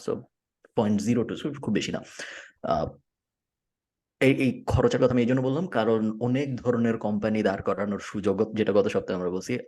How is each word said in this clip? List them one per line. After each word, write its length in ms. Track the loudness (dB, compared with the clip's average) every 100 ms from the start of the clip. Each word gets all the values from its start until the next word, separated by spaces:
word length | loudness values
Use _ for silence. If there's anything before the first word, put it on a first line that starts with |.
| -4
so 140 | -6 -8 _ _ _ _ 0
পয়েন্ট 240 | 2 2
জিরো 240 | 2 0
টু, 100 | 0 -4 -6 -6
খুব 120 | -2
বেশি 180 | -2 -2
না। 100 | -6 -8 -14 -16 -16 -20 _
আহ, 260 | -2 -2 -2 -8 _ _ _ _ _ _ _ _ _ _ _ 2
এই, 140 | 4
এই 300 | 4 2 -2 0
খরচের 340 | 2 4 4
কথা 120 | 2
আমি 100 | 4
এই 60 | 2
জন্য 120 | 2
বললাম, 260 | 0 -2 -2
কারণ 520 | 0 2 2 0 -2
অনেক 360 | -2 -2 -2 -4
ধরনের 420 | -2 0 0 0
কোম্পানি 440 | -2 -2 0 2
দাঁড় 200 | 0 0
করানোর 360 | -2 -2 -2 -4
সুযোগ, 580 | -6 -2 0 2 0 0
যেটা 160 | 2
গত 140 | 4 2
সপ্তাহে 320 | 0 -2 -4
আমরা 120 | -2
বলছি, 280 | -4 -4 -6